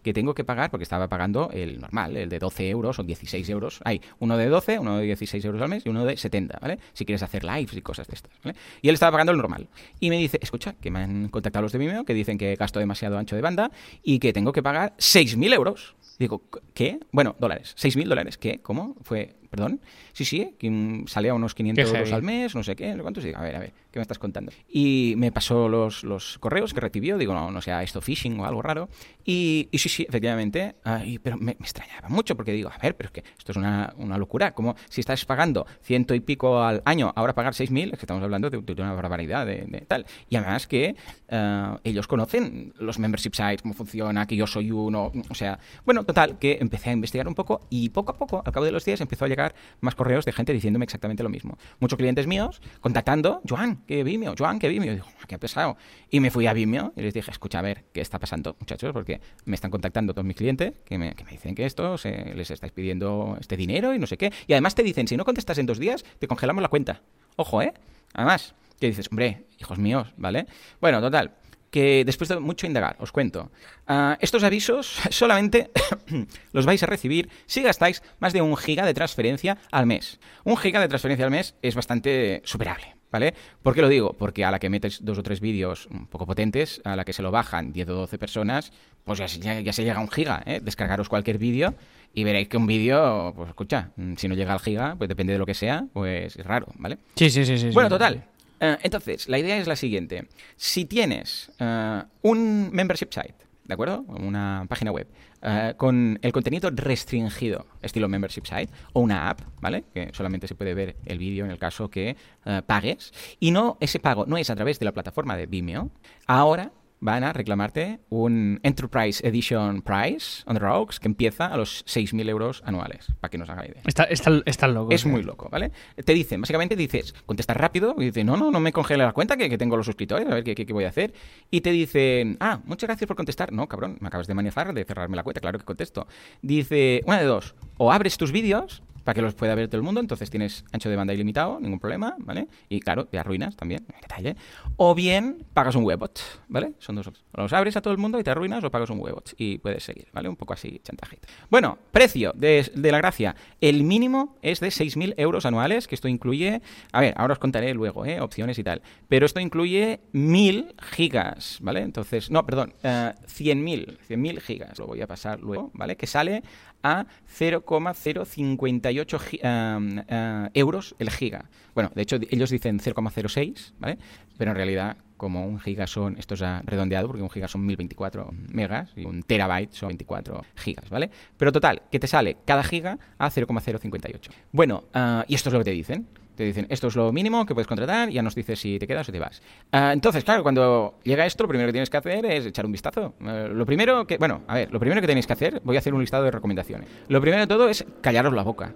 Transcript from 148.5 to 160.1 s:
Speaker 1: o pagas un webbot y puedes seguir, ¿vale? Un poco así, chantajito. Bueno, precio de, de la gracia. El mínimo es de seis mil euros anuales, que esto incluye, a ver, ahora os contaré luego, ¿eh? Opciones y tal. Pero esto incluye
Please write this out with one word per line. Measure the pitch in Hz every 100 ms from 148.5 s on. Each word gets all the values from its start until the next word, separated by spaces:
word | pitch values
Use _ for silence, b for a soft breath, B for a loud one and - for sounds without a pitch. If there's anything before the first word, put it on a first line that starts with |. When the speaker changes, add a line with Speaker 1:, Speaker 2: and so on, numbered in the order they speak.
| 233
Speaker 1:
o | 147
pagas | 120 117
un | 104
webbot | - - - -
y | 107 98
puedes | 104 -
seguir, | - - -
¿vale? | - 92
Un | -
poco | -
así, | - - -
chantajito. | - - - - - B B
Bueno, | 240 147 - _
precio | - 254 131 98
de, | - 147 147 131
de | 139 151
la | 147
gracia. | 180 - 101 - b -
El | 151 147
mínimo | 151 214 254 269 277 -
es | 151 170
de | 185
seis | - 160 147
mil | 185 -
euros | 151 170 123
anuales, | 113 139 226 -
que |
esto | - 131
incluye, | 123 127 139 190 226 B B B
a | 120
ver, | 135 -
ahora | 127
os | 139
contaré | 135 120 127
luego, | 117 107 104 127
¿eh? | 170
Opciones | 123 - 117 117
y |
tal. | 95 85 b b -
Pero | 131 147
esto | 185
incluye | 180 160 175 190 220 226 _